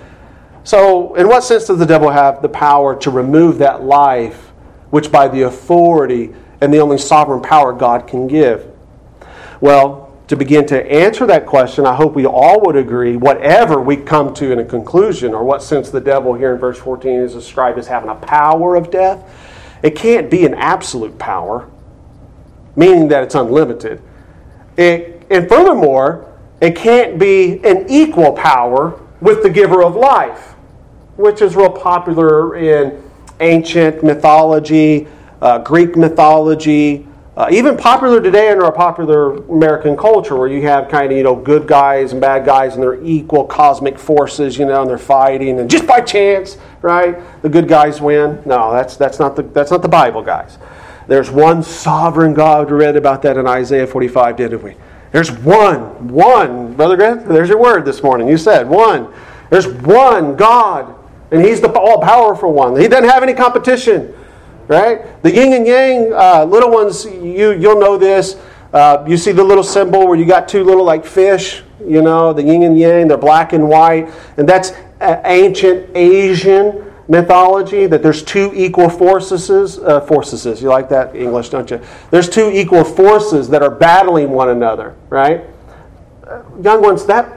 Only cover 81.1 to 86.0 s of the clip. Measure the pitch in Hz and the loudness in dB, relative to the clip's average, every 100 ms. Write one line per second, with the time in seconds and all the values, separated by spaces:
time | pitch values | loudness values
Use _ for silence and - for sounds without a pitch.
81.1 | - 123 120 117 135 120 120 - - - | -8 -6 -6 -6 -10 -8 -12 -14 -20 -2
82.1 | 175 175 226 214 196 185 175 160 - 190 | 0 0 -2 0 -2 0 0 0 2 4
83.1 | 214 208 151 120 147 143 117 170 185 185 | 4 0 -4 -2 0 0 2 2 4 2
84.1 | 165 139 131 131 123 120 113 110 - - | 0 -2 -2 -2 0 -2 -4 -12 -18 -8
85.1 | 135 143 165 - - - - - - | -2 -2 -2 -8 -20 -20 -20 -20 -20